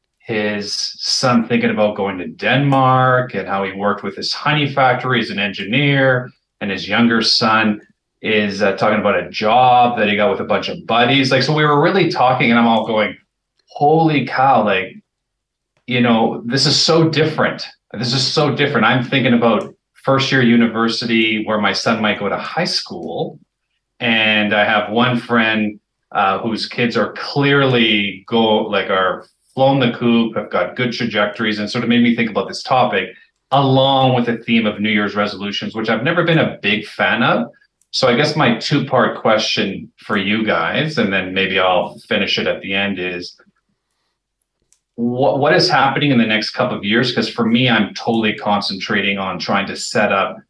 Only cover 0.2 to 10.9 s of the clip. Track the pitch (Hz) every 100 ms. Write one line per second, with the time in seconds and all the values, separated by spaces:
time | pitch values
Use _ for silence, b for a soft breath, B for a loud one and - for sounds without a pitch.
0.2 | - 107 107 104 101 - - - - -
1.2 | 131 120 113 117 117 107 107 104 98 92
2.2 | 82 - 107 131 143 135 131 131 127 127
3.2 | 127 - 90 98 98 95 101 98 98 -
4.2 | - - 147 151 143 143 135 127 127 123
5.2 | 107 101 101 95 98 127 143 139 135 127
6.2 | 127 - _ - 107 95 90 107 117 117
7.2 | 110 - 113 110 107 104 - _ _ _
8.2 | 107 107 104 95 101 95 113 104 101 92
9.2 | 85 - 107 120 127 147 120 - 104 101
10.2 | 123 120 110 101 - 87 -